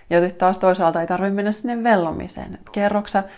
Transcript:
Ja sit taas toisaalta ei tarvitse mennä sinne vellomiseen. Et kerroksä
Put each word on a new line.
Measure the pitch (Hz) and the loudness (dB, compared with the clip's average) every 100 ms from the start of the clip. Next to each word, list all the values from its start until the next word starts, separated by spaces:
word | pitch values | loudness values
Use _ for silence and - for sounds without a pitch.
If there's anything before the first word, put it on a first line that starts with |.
| - | 0
Ja | 170 | 2
sit | 180 180 | 2 2
taas | 180 185 | 2 4
toisaalta | 190 185 170 170 | 2 2 2 0
ei | 165 | -2
tarvitse | 180 196 196 | -2 0 0
mennä | 202 | -2
sinne | 214 240 233 | -4 -6 -2
vellomiseen. | 233 208 165 - - - - | 2 2 2 -4 -10 -12 -14
Et | - - | -16 -10
kerroksä | - 202 208 208 196 196 | -2 0 0 0 -4 -4